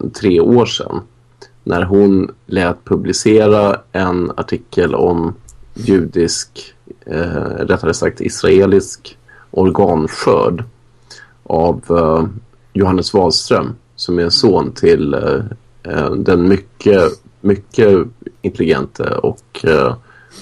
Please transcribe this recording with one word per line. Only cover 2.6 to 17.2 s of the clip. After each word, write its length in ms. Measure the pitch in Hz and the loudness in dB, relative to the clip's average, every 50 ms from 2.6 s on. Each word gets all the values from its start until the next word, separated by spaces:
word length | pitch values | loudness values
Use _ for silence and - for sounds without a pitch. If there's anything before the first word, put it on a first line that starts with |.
| 90 87 85 - _ | -2 -2 -4 -6 _
publicera 960 | - 92 80 - 82 92 - - 110 107 110 107 104 104 104 104 101 - - - _ | -4 -4 -2 -2 -4 -6 -2 0 2 4 4 4 4 4 4 2 2 0 -2 -8 _
en 380 | - 92 95 90 90 90 87 78 - | -6 -4 -2 -2 -2 -2 -4 -4 -6
artikel 580 | - - - - 80 - _ - 95 87 78 65 | -8 -6 -6 -8 -8 -8 _ -2 -2 -2 0 0
om 400 | 60 73 87 87 85 82 82 87 - - - - - - - - | 0 0 0 0 0 -2 -4 -6 -10 -18 -20 -20 -20 -20 -20 -16
judisk, 1000 | - 117 113 98 92 82 80 - 87 85 85 - - - - _ - - - _ _ _ - - _ _ | -8 0 0 2 2 0 0 -2 -2 0 0 -2 -6 -10 -14 _ -20 -20 -20 _ _ _ -20 -20 _ _
eh, 140 | - - 80 85 87 80 73 71 69 - - | -8 -6 -6 -4 -4 -4 -6 -6 -6 -6 -8
rättare 360 | - - 92 - - 80 82 | -2 -2 -2 0 0 -4 -2
sagt 260 | - 82 85 - - | 0 -2 -4 -4 -4
israelisk 1000 | - - - - - 90 95 95 98 92 98 98 95 - - - _ - - _ _ _ - - - _ | -8 -8 -6 -2 2 4 4 4 4 4 4 2 2 -2 -14 -18 _ -20 -20 _ _ _ -20 -20 -20 _
organskörd 1120 | - - 92 92 90 - 101 87 85 80 76 78 - - - 131 104 - 50 - 90 85 117 - _ _ _ _ _ _ _ _ - - - _ _ _ _ | -2 0 0 2 2 2 2 2 2 0 -2 -4 -6 -4 0 0 2 2 2 0 -2 -4 -8 -14 _ _ _ _ _ _ _ _ -20 -20 -20 _ _ _ _
av, 380 | - - 82 82 85 82 - - - | -4 -2 0 0 0 0 -4 -4 -2
eh, 340 | 85 85 82 78 80 80 80 101 92 - - _ _ _ _ _ | 0 0 2 2 0 0 -2 -4 -6 -14 -18 _ _ _ _ _
Johannes 420 | _ 98 98 92 92 92 82 - - | _ 0 0 0 0 -2 -2 0 0
Wahlström, 600 | 101 90 82 76 - - - 123 95 71 62 117 - _ _ _ | 2 2 2 0 -2 -2 0 -2 -2 -2 -4 -10 -12 _ _ _
som 220 | - - - 87 87 | -12 -6 -4 -2 -2
är 100 | 85 85 | 0 0
son 420 | - - - 113 92 82 67 67 | 0 2 2 2 2 2 0 -2
till, 420 | - - - - - - 76 71 69 | -4 0 2 2 2 2 2 -2 -2
eh, 260 | 67 - - 69 - 107 107 - - _ _ _ - | -2 -2 -2 -2 -4 -4 -8 -12 -16 _ _ _ -20
eh, 280 | - 85 82 78 73 - | -12 -8 -6 -4 -4 -4
den 380 | 73 - - - 92 90 87 92 | -4 -2 0 2 2 4 4 2
mycket, 540 | 98 95 - - _ _ - 104 101 95 85 78 - - | 2 2 -2 -12 _ _ 2 2 4 4 2 0 -2 -6